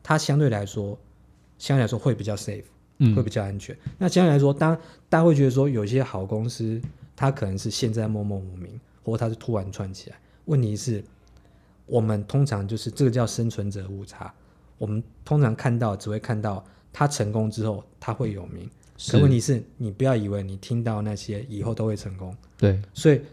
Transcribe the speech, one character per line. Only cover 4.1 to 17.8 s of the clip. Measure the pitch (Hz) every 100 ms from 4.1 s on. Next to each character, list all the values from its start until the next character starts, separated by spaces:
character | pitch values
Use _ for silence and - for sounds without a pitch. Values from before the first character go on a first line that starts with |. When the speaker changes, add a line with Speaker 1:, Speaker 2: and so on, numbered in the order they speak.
| 180
Speaker 1:
对 | 175
来 | 143
说， | 139
当 | 143 160 165 - - -
大 | 165
家 |
会 | 170
觉 | 143
得 | 135
说 | 127 143
有 | 117
些 | 104 131
好 | 120 95
公 | 95 110 117
司， | - 110 113 123 - -
它 | - 123
可 | -
能 | 98 95
是 | 110
现 | - 117
在 | 110 107
默 | 107
默 | 104 98
无 | 92 90
名， | 87 110 - _
或 | -
它 | 113 117
是 |
突 | 110 - 107
然 | 98
窜 | - 95
起 | 95 -
来。 | - _ _ -
问 | 143
题 | 110
是， | 104 127 104 - _ _ - _ _ _ _ -
我 | 123
们 | 110 104
通 | 107 139
常 | 139 101 98
就 | 110
是 | 113
这 | -
个 | 131
叫 | 120 117
生 | - 117
存 | 110 101
者 | 101 95
误 | 98
差， | 101 - - - _ _ _ -
我 | 107
们 | 107 - -
通 | - 151
常 | 123
看 | 110 131 117
到， | 113 98
只 | 107
会 | 107
看 | - 107
到 | 104 95 - - _
它 | - 143
成 | - 104
功 | 110 110
之 | 110
后 | 107 98